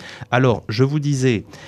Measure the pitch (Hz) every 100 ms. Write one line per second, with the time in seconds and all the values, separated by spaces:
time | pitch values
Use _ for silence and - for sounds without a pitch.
0 | - - - 127 131 107 - 110 135 151
1 | 143 139 131 107 - -